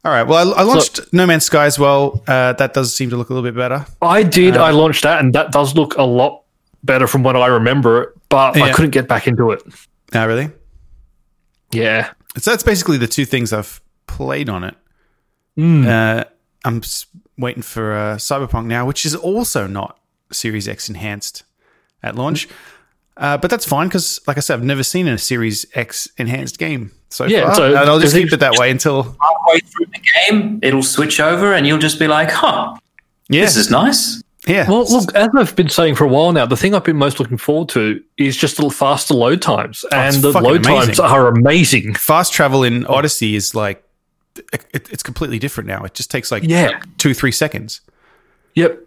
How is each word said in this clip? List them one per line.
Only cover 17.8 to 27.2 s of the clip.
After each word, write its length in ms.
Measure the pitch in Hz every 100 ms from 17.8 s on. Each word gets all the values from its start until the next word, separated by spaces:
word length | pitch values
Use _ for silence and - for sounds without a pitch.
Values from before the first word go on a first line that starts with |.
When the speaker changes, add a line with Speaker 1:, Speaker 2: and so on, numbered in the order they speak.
| 110
Speaker 1:
uh, 220 | 107 107 107
Cyberpunk 480 | - 139 135 117 113
now, 200 | 120 123
which 200 | 139 156
is 100 | 156
also 520 | 170 208 233 123 98
not 300 | 98 - - _ _ _
Series 360 | - 117 107 104
X 220 | 104 -
enhanced 540 | 101 104 104 - - _ _ _ _ _ _
at 120 | - 117
launch. 320 | 139 147 - - - - _ _ _ -
Uh, 200 | 143 143
but 140 | 175
that's 140 | 233 -
fine 240 | 143 180
'cause, 300 | 185 156 - -
like 120 | 139
I 20 |
said, 140 | - 127
I've 80 |
never 200 | 123 139
seen 240 | 131 180 175
a 100 | 113
Series 480 | - 120 113 104 - -
X 320 | 117 - - -
enhanced 400 | 117 131 131 -
game 340 | 160 139 107 _ _
so 160 | -